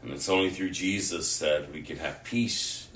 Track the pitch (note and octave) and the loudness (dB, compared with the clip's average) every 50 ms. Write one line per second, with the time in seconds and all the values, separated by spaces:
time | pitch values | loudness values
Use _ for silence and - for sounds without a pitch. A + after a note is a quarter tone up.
0 | A#1 B1+ C2+ - - G2 F#2+ F#2+ F#2+ F#2+ F#2 F#2+ F#2+ F#2 F#2 - F2+ F#2+ G2+ G2+ | -12 -10 -6 -4 0 4 4 4 4 4 2 0 -2 -2 -2 0 0 0 2 2
1 | F#2 - E2+ E2 D#2+ - - - D#2+ D2+ D2+ - C#2+ - D2+ D#2 D2+ D#2 D2+ C#2 | 0 0 0 0 0 0 0 2 4 4 4 4 2 -2 -8 -10 -10 -8 -8 -6
2 | D#2 C#2+ - - - - A#2+ A#2+ A#2 A2+ - - - - - - - - - | -6 -6 -6 -8 -8 -2 0 2 2 2 2 0 0 -2 -4 -6 -8 -12 -14